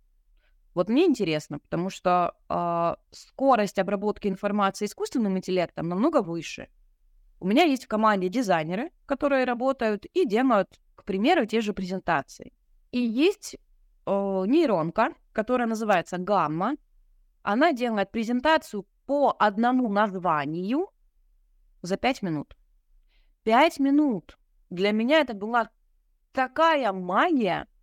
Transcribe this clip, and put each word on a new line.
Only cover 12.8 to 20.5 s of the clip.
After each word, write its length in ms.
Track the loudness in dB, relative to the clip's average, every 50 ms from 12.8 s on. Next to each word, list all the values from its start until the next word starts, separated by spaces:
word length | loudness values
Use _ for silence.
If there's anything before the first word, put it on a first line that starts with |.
| _ _
И 80 | -4 -4
есть, 560 | -2 -2 0 2 2 2 0 -2 -8 -18 -18 -18 _ _ _ _ _ _ _ _ _
э, 380 | -4 -2 -2 -2 -2 -2 -2 0 2
нейронка, 640 | 2 2 4 4 2 0 0 -2 0 0 0 0 -2 _ _ _
которая 360 | -6 -4 -2 -2 -2 -2 -2 -2
называется 500 | -4 -2 0 2 2 2 0 -2 -6 -6
Гамма. 580 | -2 0 0 0 0 0 -2 -2 -2 -4 -4 -6 _ _ _ _ _ _ _ _ _ _ _ _
Она 320 | -6 -2 0 2 2 2 2
делает 380 | 0 -2 -2 -2 -2 -2 -2
презентацию 720 | -4 -6 -4 -2 -2 0 2 2 2 2 0 -4 -12 -12 -12 _ _ _ _
по 300 | -2 0 2 2 2 2 2
одному 500 | 2 2 2 2 0 2 2 2 2 2
названию 1000 | 2 2 2 0 0 -2 0 0 0 0 0 -4